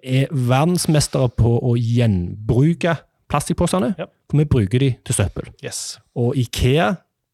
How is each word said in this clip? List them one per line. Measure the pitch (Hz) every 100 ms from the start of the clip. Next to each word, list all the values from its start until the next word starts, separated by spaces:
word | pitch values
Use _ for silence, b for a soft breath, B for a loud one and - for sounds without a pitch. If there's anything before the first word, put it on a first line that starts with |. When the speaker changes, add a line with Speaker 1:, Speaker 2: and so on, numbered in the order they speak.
Speaker 1:
er | 131 131 135
verdensmestere | 143 123 127 156 180 - 151 - 143 127 -
på | 113 117
å | 131 120
gjenbruke | 117 120 117 95 87 98 107 113 147 170 175 165 - _ _
plastikkposene, | 147 - 175 175 185 233 190
Speaker 2:
Ja. | - _ _
Speaker 1:
for | 139
vi | 151
bruker | 135 98 127
de | 135 117 -
til | -
søppel. | 92 - - -
Speaker 2:
Yes. | 127 - - - _ -
Speaker 1:
Og | 120 135
ikea | 117 - 127 143 202 190 _ _ _